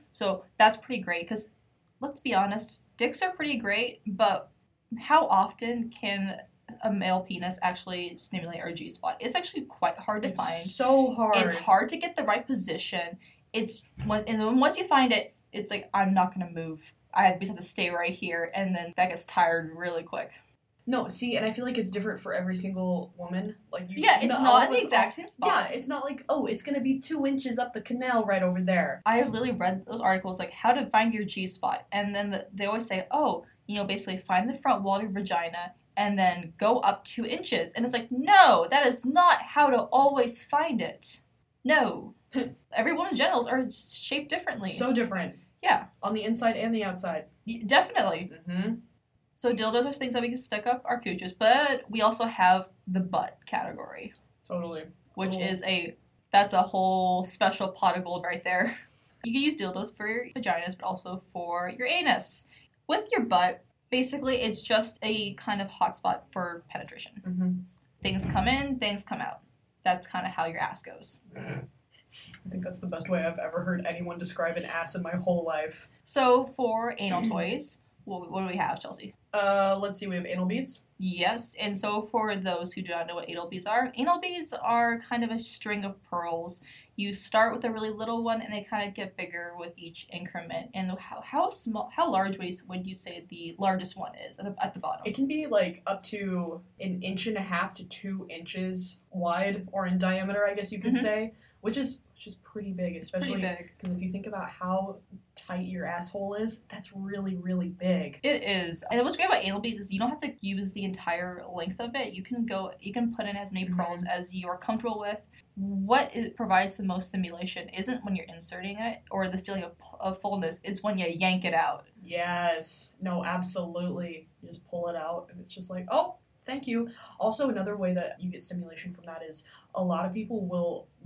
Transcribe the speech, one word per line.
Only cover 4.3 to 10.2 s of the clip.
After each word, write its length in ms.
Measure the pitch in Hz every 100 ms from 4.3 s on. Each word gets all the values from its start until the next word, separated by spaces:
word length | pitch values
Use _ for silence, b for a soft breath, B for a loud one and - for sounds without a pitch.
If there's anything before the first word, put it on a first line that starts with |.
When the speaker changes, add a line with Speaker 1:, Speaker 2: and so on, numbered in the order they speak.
| 185 - _ _ _ - 233
Speaker 1:
how 260 | - 302 -
often 640 | 190 202 - 233 240 233
can 520 | - 208 202 196 - - _ - -
a 80 | 220
male 300 | 202 185 185
penis 360 | 185 175 180 185
actually 560 | 180 185 - 180 175 -
stimulate 420 | - 180 165 165
our 140 | 170
G 160 | 165 151
spot? 260 | - - -
It's 140 | 247 359
actually 260 | 359 -
quite 360 | 254 - 170 -
hard 260 | - 214